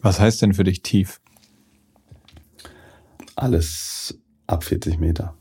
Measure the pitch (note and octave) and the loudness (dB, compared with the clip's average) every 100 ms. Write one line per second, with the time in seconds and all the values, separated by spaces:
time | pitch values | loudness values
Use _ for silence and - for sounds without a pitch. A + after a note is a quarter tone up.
0 | G#2 F2 G#2 A2 G#2+ F#2+ F#2 F2+ - G2+ | 2 4 4 4 2 4 0 0 0 0
1 | F#2 - _ _ _ _ _ _ _ _ | 0 -8 _ _ _ _ _ _ _ _
2 | _ - _ - _ _ - - - - | _ -20 _ -20 _ _ -20 -20 -20 -20
3 | _ - - - B2+ E2 D#2+ - - - | _ -20 -14 -4 0 2 0 -6 -10 -10
4 | - - _ _ - E2 - - D#2 E2 | -12 -14 _ _ -4 -4 -2 -4 -2 0
5 | D#2+ D#2+ - - | 0 0 -4 -12